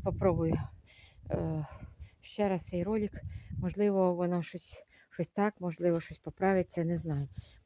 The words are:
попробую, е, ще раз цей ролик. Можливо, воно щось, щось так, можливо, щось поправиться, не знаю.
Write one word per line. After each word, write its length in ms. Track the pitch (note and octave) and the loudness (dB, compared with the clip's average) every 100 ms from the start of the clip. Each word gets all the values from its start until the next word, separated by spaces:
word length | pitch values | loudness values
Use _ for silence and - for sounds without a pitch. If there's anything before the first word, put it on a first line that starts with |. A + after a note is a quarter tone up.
попробую, 520 | F#3+ - G3 E3 E3 D#3+ - - - - - - - | -2 2 4 4 2 0 -2 -12 -20 -20 -20 -18 -4
е, 360 | - E3 D#3 D3+ - - - - _ | -2 0 -2 -6 -10 -16 -16 -20 _
ще 280 | - - G3+ | -10 -2 0
раз 120 | F3+ - | 0 -2
цей 140 | F3+ | -4
ролик. 280 | F3 A3 G#3 - - - - - | -2 -2 -2 -6 -10 -12 -10 -6
Можливо, 560 | F3+ G3 G#3 G3 F#3 | -4 2 2 4 4
воно 280 | F3 F3 F3 | 4 2 0
щось, 400 | D#3+ F3 - - - - _ | -2 -10 -14 -20 -20 -20 _
щось 200 | - E3 | -6 -4
так, 260 | - G#3 - | 0 0 0
можливо, 400 | F3+ D#3+ F3 E3 | -4 0 2 2
щось 180 | - D#3 | -2 -12
поправиться, 680 | - - F#3+ F#3+ F3 - | -14 0 4 4 2 -2
не 120 | E3 E3+ | 0 0
знаю. 320 | D#3+ C#3+ C#3 - - - | -2 -2 -4 -8 -16 -20